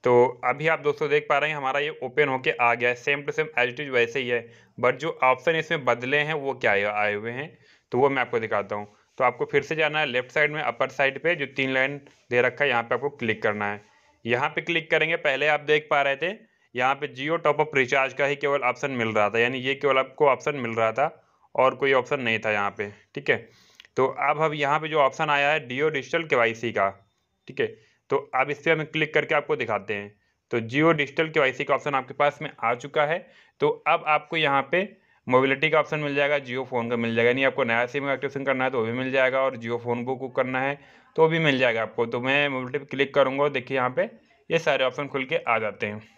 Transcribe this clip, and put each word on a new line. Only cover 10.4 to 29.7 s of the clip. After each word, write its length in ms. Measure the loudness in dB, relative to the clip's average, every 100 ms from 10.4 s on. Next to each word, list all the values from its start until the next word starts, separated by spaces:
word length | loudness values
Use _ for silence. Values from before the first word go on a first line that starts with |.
| 0
में 100 | 0
अपर 280 | -6 -2 -4
साइड 320 | 0 -2 0
पे 120 | -2 -2
जो 100 | -4 -4
तीन 180 | -2
लाइन 240 | 0 -2 -4 -16 _ _
दे 100 | 2
रखा 220 | 2 0
है, 60 | 0
यहाँ 140 | 0
पे 120 | 0 -2
आपको 140 | -4
क्लिक 300 | -4 -4 0
करना 280 | -2 -2 -4
है। 100 | -6 -14 _ _ _ -2
यहाँ 240 | 0 0
पे 120 | -4
क्लिक 280 | -4 -4 0
करेंगे, 240 | 0 2 0
पहले 300 | 0 0 0
आप 120 | 0
देख 260 | 2 0 2
पा 120 | 0
रहे 140 | 2 0
थे 160 | -4 -6 _ _ _ -2
यहाँ 180 | 0 0
पे 120 | -6 -8
Jio 240 | -4 0
top 180 | 0 2
up 160 | 0 2
recharge 360 | 2 2 2
का 120 | 0 -2
ही 100 | 0
केवल 260 | 0 0
ऑप्शन 280 | 0 -2 -4
मिल 140 | -2 0
रहा 220 | 2 2
था, 100 | 2
यानी 200 | 0 0
ये 160 | -4 -2
केवल 220 | 2 2
आपको 300 | 0 2 2
ऑप्शन 280 | 2 -2 -4
मिल 140 | -4
रहा 180 | 0 0
था 160 | 2 -2 -4 _ _ _ 2
और 200 | 2 2
कोई 180 | 2
ऑप्शन 280 | 2 0 -4
नहीं 180 | -2 -2
था 120 | 0
यहाँ 240 | -2 -2 -4
पे, 140 | -10 -10 _ -10
ठीक 140 | -2
है। 80 | -2 -2 _ _ _ -8 0
तो 80 | 0 0
अब 160 | -2 0
हम 120 | 0
यहाँ 260 | 0 0 0
पे 80 | 0
जो 120 | 2
ऑप्शन 300 | 2 2 0
आया 200 | 2 2
है 180 | 0 -2
Jio 220 | -2 -2
डिजिटल 320 | -2 -4 -4 0
केवाईसी 460 | 2 2 0 -4
का, 180 | 0 0 -2 _ _ _ _ -18
ठीक 120 | -4
है, 60 | -4 -6 _ _ _
तो 80 | -4 -2 -2
अब 140 | -2
इस 100 | -2
पर 120 | 0
हम 120 | 0 0
क्लिक 280 | -4 0
करके 220 | 0 2 -2
आपको 200 | 0 -4
दिखाते 380 | -2